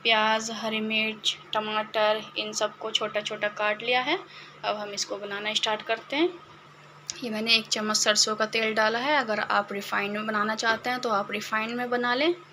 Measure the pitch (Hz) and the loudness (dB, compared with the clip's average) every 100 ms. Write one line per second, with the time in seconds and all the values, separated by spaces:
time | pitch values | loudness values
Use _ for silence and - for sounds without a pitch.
0 | 233 226 214 226 226 220 226 220 214 220 | 4 4 4 2 0 -6 -4 -2 -2 0
1 | 220 214 - - - 220 214 214 214 226 | -2 -2 -4 -4 -4 -4 -2 -2 -2 2
2 | 214 214 214 - 214 214 214 214 220 220 | 4 2 -2 -8 -6 -2 -2 -4 -2 0
3 | 214 208 208 214 208 208 208 208 233 247 | 0 -2 -4 -4 -4 -2 -2 -2 0 0
4 | 254 359 - - - - 208 208 208 202 | 2 -2 -4 -18 -18 -6 -4 -2 -4 -6
5 | - 208 202 202 208 214 - 214 - 226 | -6 -6 -6 -6 -2 -2 0 -2 -2 -4
6 | - 277 349 - - - - - - - | -2 0 0 0 -18 -20 -20 -20 -20 -20
7 | - - 247 214 226 226 220 226 214 214 | -10 -8 -6 -4 4 4 4 -2 0 2
8 | 226 214 - 214 220 226 220 220 220 226 | 4 4 4 2 0 0 0 4 4 4
9 | 262 302 240 208 214 208 202 202 202 208 | 2 2 2 0 2 2 2 -4 -2 -2
10 | 202 208 220 214 208 220 233 220 247 247 | 0 -2 -2 0 0 0 2 2 0 -2
11 | 247 208 202 208 - 220 220 240 247 240 | 0 0 0 -4 -2 -2 -2 -4 -2 0
12 | 240 247 311 349 - | 0 2 2 0 -4